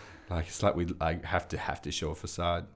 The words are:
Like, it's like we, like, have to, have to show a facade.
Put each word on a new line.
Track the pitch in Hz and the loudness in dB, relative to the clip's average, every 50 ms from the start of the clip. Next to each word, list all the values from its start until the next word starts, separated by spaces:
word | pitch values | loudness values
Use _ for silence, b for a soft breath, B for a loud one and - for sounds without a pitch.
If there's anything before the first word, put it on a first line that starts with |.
| B B B B B B | B B B B B B
Like, | 90 85 80 - | -2 0 0 -2
it's | - - - | 0 2 4
like | 101 - | 4 4
we, | 85 87 | 4 2
like, | 85 87 - 76 80 82 85 - | 0 0 2 2 2 2 0 0
have | - - 87 - - | 2 2 2 2 0
to, | - - | -4 -4
have | - - 71 - | -2 -2 -4 -4
to | - 73 | -4 -4
show | 73 - - 78 | -4 -2 -2 -2
a | 76 | -4
facade. | - - - - - 87 87 87 85 - - - | -4 -6 -6 -4 0 2 2 2 2 0 -4 -12